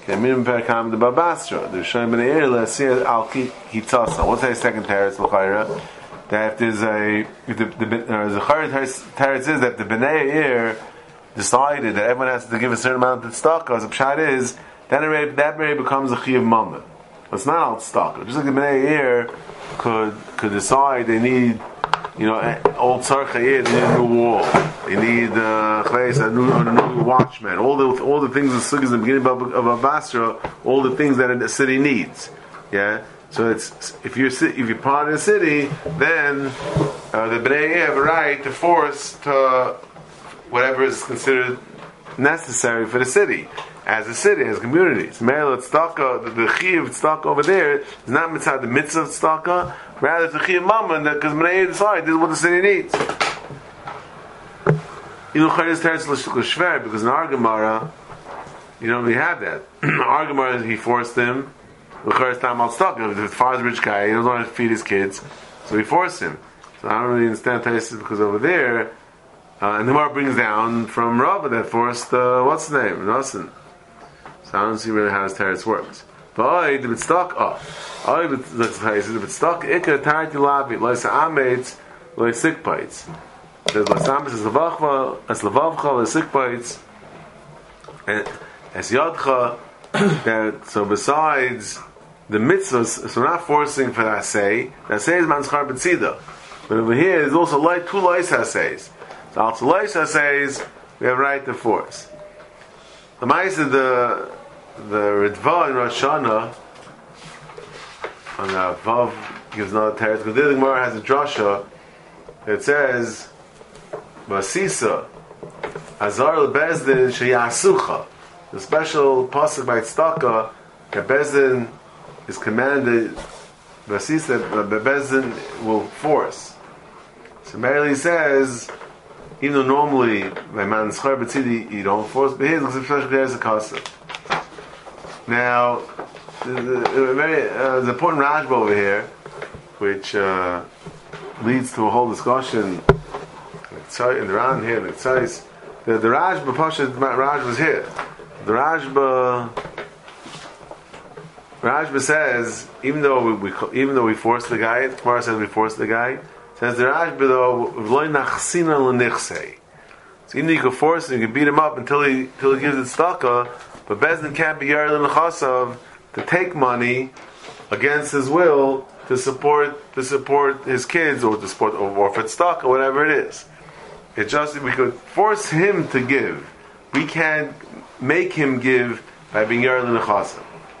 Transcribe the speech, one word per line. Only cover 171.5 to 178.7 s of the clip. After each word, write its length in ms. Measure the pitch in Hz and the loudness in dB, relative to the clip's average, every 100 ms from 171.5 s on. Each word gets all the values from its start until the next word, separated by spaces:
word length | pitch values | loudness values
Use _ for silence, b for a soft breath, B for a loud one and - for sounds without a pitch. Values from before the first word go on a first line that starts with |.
| - 107 | -2 0
or, 160 | 104 98 | 0 -2
or 240 | 98 101 | 2 2
for 100 | 220 | 2
tzedakah, 400 | 220 - 175 165 | -2 0 2 2
whatever 420 | 131 131 135 139 156 | 2 4 4 2 2
it 60 | 139 - | 2 0
is. 200 | - - B B B B B B - | -8 -18 B B B B B B -6
It 140 | - | -2
just, 300 | 147 151 147 | 0 -2 -4
we 100 | 131 | -4
could 220 | 127 123 | 0 0
force 560 | - - - 214 208 - | -2 -4 2 2 2 0
him 380 | 156 202 185 160 | 2 2 2 0
to 160 | 131 120 | 0 2
give. 420 | 135 101 76 - - B B - | 0 0 -6 -12 -20 B B -6
We 120 | 139 151 | -4 -2
can't 480 | 160 156 156 147 - - - - - | -2 0 0 -4 -10 -18 -20 -20 -6
make 320 | 127 175 180 | 0 0 0
him 260 | 156 143 127 | 0 0 0
give 440 | 127 | 2